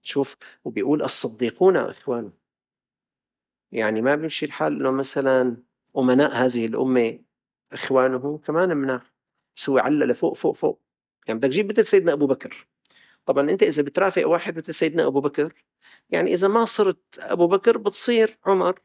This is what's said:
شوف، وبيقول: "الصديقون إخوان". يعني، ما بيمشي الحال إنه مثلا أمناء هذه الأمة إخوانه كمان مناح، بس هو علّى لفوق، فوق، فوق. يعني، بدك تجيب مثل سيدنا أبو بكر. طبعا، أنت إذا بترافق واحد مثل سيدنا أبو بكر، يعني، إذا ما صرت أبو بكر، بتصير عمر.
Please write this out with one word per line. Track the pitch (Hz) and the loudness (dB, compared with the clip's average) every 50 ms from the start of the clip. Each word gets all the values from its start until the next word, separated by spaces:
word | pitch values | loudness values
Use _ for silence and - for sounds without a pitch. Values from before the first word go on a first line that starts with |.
| - | -12
شوف، | - - 139 135 - - _ - - - _ _ | -4 -2 -2 -2 -2 -6 _ -20 -20 -20 _ _
وبيقول: | 135 110 - 95 139 151 151 147 | -10 -6 -4 -2 0 0 0 0
"الصديقون | - - - - 120 113 - 123 113 - - 180 190 185 | -2 -2 -2 -4 -6 -6 -4 -4 -4 0 4 4 4 4
إخوان". | 151 113 - - - - - 120 117 113 101 _ _ _ _ _ _ _ _ _ _ _ _ _ _ _ _ _ _ _ _ _ _ _ _ _ _ _ _ | 4 -2 -4 -8 -10 -6 -6 -6 -6 -6 -10 _ _ _ _ _ _ _ _ _ _ _ _ _ _ _ _ _ _ _ _ _ _ _ _ _ _ _ _
يعني، | - 120 110 107 110 110 | -6 -4 -2 -2 -2 0
ما | 117 135 147 | 0 0 0
بيمشي | 151 160 156 - - 156 | 0 -2 -6 -6 -6 -8
الحال | 147 - - 160 156 151 147 | -8 -6 -4 -4 -4 -2 -2
إنه | 135 135 | -2 -2
مثلا | 135 135 135 131 - 147 135 135 131 127 127 127 117 120 _ _ _ _ _ _ _ | -2 -2 -4 -4 -4 -2 0 2 2 2 2 0 -4 -6 _ _ _ _ _ _ _
أمناء | 143 127 127 123 131 147 - - | 0 2 4 4 4 4 2 2
هذه | 120 127 127 120 120 113 | 0 0 0 0 -2 -4
الأمة | 110 113 117 131 131 127 123 117 113 - - _ _ _ _ _ _ _ _ _ _ - | -2 -2 -2 0 2 2 2 2 0 -4 -8 _ _ _ _ _ _ _ _ _ _ -12
إخوانه | 123 - - 135 131 127 131 131 127 127 143 151 | -10 -4 0 2 2 2 2 0 -2 -4 -6 -8
كمان | 151 _ - 151 165 185 185 165 | -8 _ -4 0 0 0 0 0
مناح، | 147 135 135 131 123 - _ _ _ _ _ _ _ _ _ _ | -2 -2 -2 -4 -6 -8 _ _ _ _ _ _ _ _ _ _
بس | - - - | -8 -4 0
هو | 135 | 2
علّى | 127 98 127 151 147 135 | 2 2 2 2 2 2
لفوق، | 123 120 - - 165 - | 0 0 0 -2 -4 -4
فوق، | - - - - | -2 -2 -2 -2
فوق. | - - 156 - _ _ _ _ _ _ _ _ _ _ | 0 -4 -4 -4 _ _ _ _ _ _ _ _ _ _
يعني، | - 110 113 | -8 -4 -2
بدك | 127 135 | -2 0
تجيب | 135 190 214 196 | 0 0 -2 0
مثل | 208 233 208 | 0 2 2
سيدنا | - - 190 165 170 143 | 4 4 4 4 2 0
أبو | 151 147 | 2 0
بكر. | 135 131 - - - - - - _ _ _ _ _ _ _ _ _ _ _ _ | 0 0 -2 -4 -18 -18 -20 -20 _ _ _ _ _ _ _ _ _ _ _ _
طبعا، | - 131 139 139 147 | -2 0 2 2 2
أنت | 185 190 214 | 2 2 2
إذا | - 143 151 143 | 2 2 0 -2
بترافق | 143 _ 180 190 190 - 185 151 | -2 _ 0 0 0 0 0 2
واحد | 156 170 170 - 180 165 | 2 2 0 0 -6 -8
مثل | 160 - - 160 | -8 -10 -8 -4
سيدنا | - 180 151 151 165 156 | -2 -2 0 0 0 0
أبو | 139 135 139 | 2 0 0
بكر، | 139 147 - - 147 165 _ _ _ _ _ _ _ - - _ _ _ | -2 -2 -2 -2 -4 -4 _ _ _ _ _ _ _ -20 -20 _ _ _
يعني، | - 175 196 - - | -2 -2 0 0 0
إذا | 175 190 | 2 2
ما | 196 208 233 233 | 2 2 2 0
صرت | 220 - - 208 190 175 _ _ _ - - | 0 0 2 2 0 0 _ _ _ -20 -18
أبو | - - - 175 175 | -6 -6 2 2 4
بكر، | 170 190 196 - 233 226 | 4 4 4 4 2 2
بتصير | 233 208 202 196 - - - 240 226 220 214 - _ _ | 2 -2 -4 -4 -2 -2 0 2 2 2 0 0 _ _
عمر. | - 196 185 180 180 185 _ | 0 2 2 2 0 -2 _